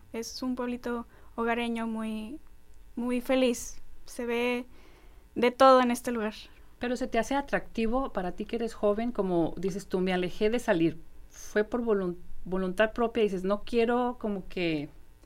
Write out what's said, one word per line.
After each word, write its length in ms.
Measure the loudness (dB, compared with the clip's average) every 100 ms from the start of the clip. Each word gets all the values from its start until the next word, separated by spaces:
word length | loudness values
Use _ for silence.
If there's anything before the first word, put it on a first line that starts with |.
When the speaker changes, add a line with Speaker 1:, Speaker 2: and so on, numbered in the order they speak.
| -10
Speaker 1:
Es 300 | -8 -8 -6
un 140 | -4 -4
pueblito 500 | -4 -4 -4 -6 -8 -16 -12
hogareño 520 | -4 0 0 -2 -2 -4
muy, 540 | -4 -4 -6 -8 -12 -16 -20 -20 -20 -12 -6
muy 240 | -2 -2
feliz. 560 | 2 4 4 2 -6 -10 -10 -10 -10
Se 180 | -8 -4
ve 400 | -2 0 -2 -6 -16 -20 -20 -20 -20 -10
de 160 | 0 2
todo 320 | 8 10 10
en 80 | 8
este 220 | 2 -2
lugar. 220 | -2 -4 -6 -14 -20 -20 -6
Speaker 2:
Pero 180 | -4 -2
¿se 100 | 0
te 120 | 0
hace 160 | 2
atractivo 760 | -2 0 -4 -2 0 2 0 0
para 220 | -2 -4
ti 140 | -4 -6
que 100 | -4
eres 160 | -4
joven, 400 | 0 2 2 0
como 400 | 0 2 2 2 0
dices 280 | -4 -4 -2
tú, 140 | 0
"Me 140 | 2
alejé 340 | 2 0 0 2
de 100 | 2
salir"? 400 | 2 4 4 2 -10 -16 -16
¿Fue 340 | -16 -2 0
por 200 | 0 0
volun-, 320 | 2 2 2 -4 -6 -4 -2
voluntad 460 | -2 0 2 0
propia? 280 | 2 0 2
Dices, 220 | 0 0
"No 200 | 0 -2
quiero 520 | 0 2 2 2 0 -2
como 300 | -4 -4 -6
que 400 | -2 0 0 -4 -12 -20 -18